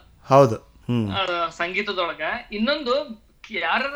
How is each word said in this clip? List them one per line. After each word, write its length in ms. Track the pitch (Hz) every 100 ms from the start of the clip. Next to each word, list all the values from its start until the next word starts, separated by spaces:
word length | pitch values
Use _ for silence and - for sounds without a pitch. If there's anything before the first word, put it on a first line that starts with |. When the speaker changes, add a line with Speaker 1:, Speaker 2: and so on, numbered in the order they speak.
| - - -
Speaker 1:
ಹೌದು. 280 | 139 131
ಹ್ಮ್. 580 | 110 - - - 120 104
Speaker 2:
ಆ, 360 | 98 180 175 165
ಸಂಗೀತದೊಳಗ. 720 | - 175 185 208 185 165 151 160 233 -
ಇನ್ನೊಂದು, 720 | 214 247 302 240 277 294 220 _ _ -
ಯಾರಾರ 440 | 190 165 220 277